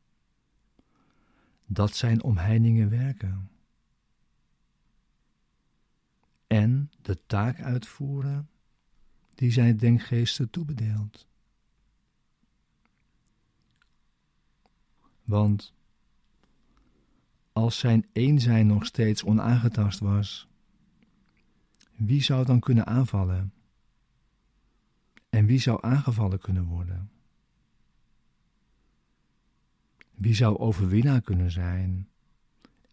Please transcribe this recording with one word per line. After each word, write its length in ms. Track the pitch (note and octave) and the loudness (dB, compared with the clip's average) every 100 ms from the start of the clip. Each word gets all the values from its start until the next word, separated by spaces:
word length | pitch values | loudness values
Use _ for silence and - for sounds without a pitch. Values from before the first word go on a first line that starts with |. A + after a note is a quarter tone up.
| _ _ _ _ _ _ _ _ _ _ _ _ _ _ _ _ - | _ _ _ _ _ _ _ _ _ _ _ _ _ _ _ _ -8
dat 300 | G2+ G#2 - | -2 -2 0
zijn 280 | A#2+ A2+ | 0 0
omheiningen 680 | C3 F#2+ F#2+ A2+ A2+ A2+ G#2 | 0 0 2 4 4 4 2
werken 640 | A#2 C3+ C3 F#2+ F#2+ F#2+ _ _ _ _ _ _ _ _ _ _ _ _ _ _ _ _ _ _ _ _ _ _ _ _ _ _ _ _ _ - | 0 -2 -6 -8 -8 -12 _ _ _ _ _ _ _ _ _ _ _ _ _ _ _ _ _ _ _ _ _ _ _ _ _ _ _ _ _ -2
en 440 | A2 G#2+ C3 C#3+ _ | 2 2 0 -2 _
de 240 | - F2+ - | -6 -6 -4
taak 360 | G2+ A2+ - | -4 -2 -4
uitvoeren 840 | C3 B2 - - C#3 C#3 C#3 C#3+ D3+ _ _ _ _ _ _ _ _ - | -6 -6 -8 -12 -8 -6 -6 -6 -10 _ _ _ _ _ _ _ _ -4
die 160 | B2 | 0
zijn 260 | A#2 A#2 A2 | 2 2 2
denkgeesten 720 | A#2 A#2+ - A#2 A#2 - A#2+ | 2 2 0 -4 -2 -4 -6
toebedeelt. 760 | F3 D3+ C#3 A2 G#2+ G#2 - _ _ _ _ _ _ _ _ _ _ _ _ _ _ _ _ _ _ _ _ _ _ _ _ _ _ _ _ _ _ _ _ _ _ _ _ _ _ _ _ | -8 -10 -6 -4 -4 -8 -12 _ _ _ _ _ _ _ _ _ _ _ _ _ _ _ _ _ _ _ _ _ _ _ _ _ _ _ _ _ _ _ _ _ _ _ _ _ _ _ _
Want 500 | - G#2 G#2 G2+ - _ _ _ _ _ _ _ _ _ _ _ _ _ _ _ _ _ _ | -2 0 2 0 -4 _ _ _ _ _ _ _ _ _ _ _ _ _ _ _ _ _ _
als 260 | A2+ A2+ - | -2 -2 0
zijn 260 | B2 A2+ - | 2 2 2
één 280 | A2 C3 D3 | -2 2 2
zijn 280 | A#2+ A2+ G#2+ | 2 4 4
nog 180 | G#2 - | 2 -2
steeds 380 | - A2 G#2 | -2 -2 0
onaangetast 760 | - G#2+ A2+ A#2+ A#2 A2+ G2+ - | 0 0 2 0 0 0 -2 -2
was, 480 | G2+ G2+ G2+ - - _ _ _ _ _ _ _ _ _ _ _ _ _ _ - | 0 0 -2 -8 -20 _ _ _ _ _ _ _ _ _ _ _ _ _ _ -6
wie 260 | G#2+ C#3+ | 0 0
zou 240 | C3 C3 B2+ | 0 0 4
dan 140 | B2 | 2
kunnen 260 | - A#2 - | 4 2 2
aanvallen? 680 | A#2+ B2+ G2+ F#2 F#2 F#2+ - _ _ _ _ _ _ _ _ _ _ _ _ _ _ _ _ - | 0 0 0 -2 -2 -6 -10 _ _ _ _ _ _ _ _ _ _ _ _ _ _ _ _ -4
En 160 | A2 G#2 | 2 4
wie 140 | C3 | 4
zou 180 | B2 A2 | 2 -2
aangevallen 580 | A#2 C3+ C#3 A2+ G2+ F#2 | 0 0 0 0 -2 -2
kunnen 260 | - F#2 E2+ | -4 -4 -4
worden? 460 | E2+ F2 F2+ G2+ _ _ _ _ _ _ _ _ _ _ _ _ _ _ _ _ _ _ _ _ _ _ _ _ _ _ _ _ _ _ - | -6 -8 -8 -12 _ _ _ _ _ _ _ _ _ _ _ _ _ _ _ _ _ _ _ _ _ _ _ _ _ _ _ _ _ _ -4
Wie 180 | G#2 | 0
zou 240 | G#2+ A#2 G#2 | 2 2 2
overwinnaar 640 | A2+ F#2 F#2 G#2 C#3 C3 | -2 0 0 2 2 0
kunnen 300 | - F2+ F2+ | 0 -2 -2
zijn? 580 | E2+ F2+ F2+ F#2 F#2 G2 _ _ _ _ _ _ _ _ | -2 -4 -4 -4 -6 -10 _ _ _ _ _ _ _ _